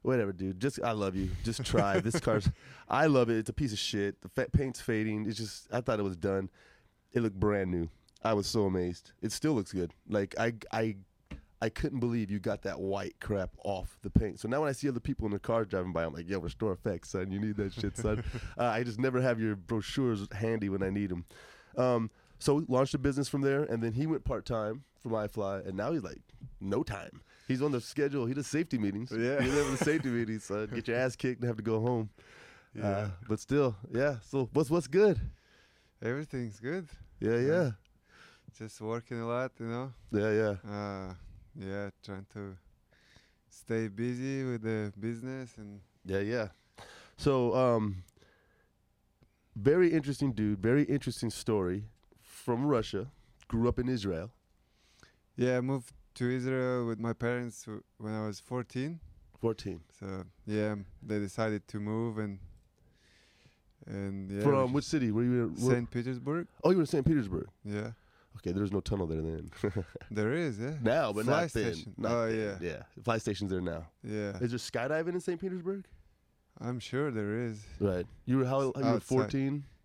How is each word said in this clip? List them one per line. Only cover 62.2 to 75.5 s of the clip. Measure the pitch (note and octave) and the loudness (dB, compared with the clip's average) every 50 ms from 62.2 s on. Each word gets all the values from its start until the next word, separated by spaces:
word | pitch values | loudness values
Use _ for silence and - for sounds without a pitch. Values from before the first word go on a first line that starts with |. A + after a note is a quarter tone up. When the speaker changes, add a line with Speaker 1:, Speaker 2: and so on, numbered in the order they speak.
| G#2+ G2+ G2 F#2+ F2 - - - _ _ _ _ _ _ _ _ _ _ _ _ _ _ _ _ _ - _ _ _ _ _ _ - | -6 -6 -6 -10 -14 -18 -20 -20 _ _ _ _ _ _ _ _ _ _ _ _ _ _ _ _ _ -20 _ _ _ _ _ _ -14
Speaker 2:
and, | G#2 G#2+ G2+ G2 G2 G2 G2 F#2+ F#2+ | -10 -8 -6 -6 -6 -6 -6 -6 -6
yeah, | G2 G2+ | -4 2
Speaker 1:
From | G#2+ C#3 C#3 C3+ C3 B2 | 4 4 6 6 4 2
Speaker 2:
we | C3 | 2
Speaker 1:
which | C#3+ C#3 | 0 0
city? | - - D3+ B2+ A2+ | 0 0 2 2 4
Were | G#2 A2 B2 | 2 4 4
you, | B2 B2 B2 A#2 F#2 - - | 4 4 4 2 0 0 2
were | A#2+ B2+ B2+ | 4 4 4
Speaker 2:
Saint | A#2+ A#2+ - | 4 2 -2
Petersburg. | - A#2+ A#2 B2+ C3 B2 B2 C3+ D3+ E3+ F3 - _ - | -4 -4 -4 -4 -6 -6 -4 -4 -4 -4 -4 -8 _ 2
Speaker 1:
Oh, | - D#3+ | 4 4
you | F#3 | 6
were | F#3 | 6
in | D#3 | 4
Saint | - - D3 B2+ | 4 2 4 4
Petersburg. | D3+ D#3+ C#3+ A2+ F#2+ F2+ D#2+ - - _ _ - | 6 4 4 4 2 -2 -4 -4 -6 _ _ -8
Speaker 2:
Yeah. | G#2 G#2 G#2 G#2+ A#2 A#2 _ _ _ _ _ _ _ - | -6 -4 -4 -4 -6 -10 _ _ _ _ _ _ _ -20
Speaker 1:
Okay, | G#2+ - F2 | -8 -4 -2
there | F2 G2 | 0 0
was | G#2 G2 | 0 2
no | G2 F#2+ | 0 -2
tunnel | - - G#2+ G2 F2+ | 0 0 0 0 0
there | D#2+ D#2+ D#2+ | 0 0 -2
then. | D#2 D#2+ E2 D#2 D#2+ - - - | -2 -2 -4 -6 -8 -12 -8 -4
<laughs> | - G#2 - G#2+ F2 - - - - - | -4 -2 -2 -2 -6 -6 -12 -18 -14 -6
Speaker 2:
There | G#2+ G#2 G#2 A2 | -2 0 0 0
is, | C3+ E3+ E3+ D3 A2 G2 | 0 0 -2 -2 -4 -4
yeah. | A#2 C3+ D#3+ D3 | -6 -6 -6 0
Speaker 1:
Now, | A#2+ A2 B2 D#3+ D3 A2 | 2 4 4 4 2 2
but | G2+ G#2 A2+ | 0 0 2
Speaker 2:
Fly | B2 C#3 D#3+ | 2 2 2
Speaker 1:
not | F3 D#3+ | 2 0
then. | - A2+ G#2+ - E2+ | 0 0 0 0 -2
Speaker 2:
station. | D#2+ - G#2+ - - | -4 -8 -12 -6 -4
Speaker 1:
Not | - G#2+ | 0 2
Speaker 2:
Oh, | A#2+ A#2+ A2+ A2+ | 2 2 2 2
Speaker 1:
then. | A2+ A2 G#2+ G#2 G2 F2+ | 0 0 0 -2 -2 -2
Speaker 2:
yeah. | E2+ F2 | -4 -4
Speaker 1:
Yeah, | D2+ - - - _ - - | -4 -6 -10 -16 _ -4 0
fly | A#2+ A2+ A2+ | 0 0 2
station's | - G#2+ G2+ - G#2 F#2+ | 2 -2 -2 0 0 0
there | F#2+ F#2 | 0 0
now. | F2+ F2 E2 D#2+ E2 - _ _ | 0 -2 -4 -4 -8 -12 _ _
Speaker 2:
Yeah. | - A2 G#2+ G#2+ G#2 G2+ G2+ F#2 | -10 -6 -4 -4 -4 -4 -4 -2
Speaker 1:
Is | A#2+ A#2 | -2 -2
there | A#2+ A#2 | -2 -4
skydiving | - - - A#2+ A#2+ C3+ D3+ D#3+ E3 F3 F3 | -6 -4 -4 -4 -2 0 0 0 0 -2 -4
in | F3+ | -2
Saint | E3+ - F3 E3 | -2 -2 -4 -2
Petersburg? | G3 F#3+ | -4 -4